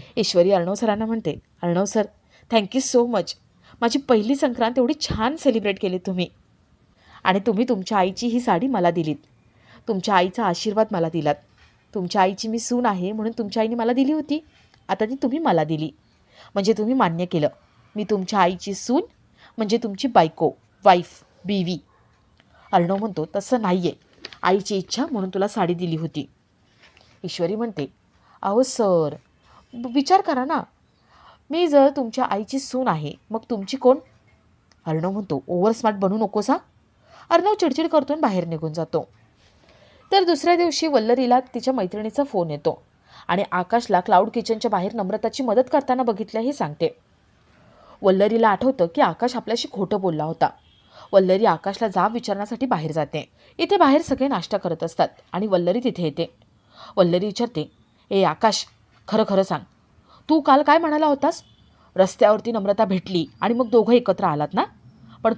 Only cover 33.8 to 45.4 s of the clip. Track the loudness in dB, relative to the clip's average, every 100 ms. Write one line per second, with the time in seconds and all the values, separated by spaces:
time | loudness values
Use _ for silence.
33.8 | 2 2 0 _ _ _ _ _ _ _
34.8 | -4 -2 -2 -4 -4 -6 -4 0 0 2
35.8 | -2 0 0 0 -2 -2 -2 -2 -4 _
36.8 | _ _ _ -18 0 2 2 2 0 0
37.8 | 0 0 0 0 0 0 -4 -4 -6 -6
38.8 | -4 -4 -6 _ _ _ _ _ _ _
39.8 | _ _ 0 2 4 2 2 2 2 0
40.8 | 0 2 2 2 4 2 0 -6 -4 -2
41.8 | -2 -4 -8 -4 -2 -2 -4 -2 -4 -4
42.8 | _ _ _ -16 -4 -2 0 -2 0 -2
43.8 | 2 0 4 4 4 -2 -4 -4 -2 -2
44.8 | -2 -4 -4 -4 -4 -4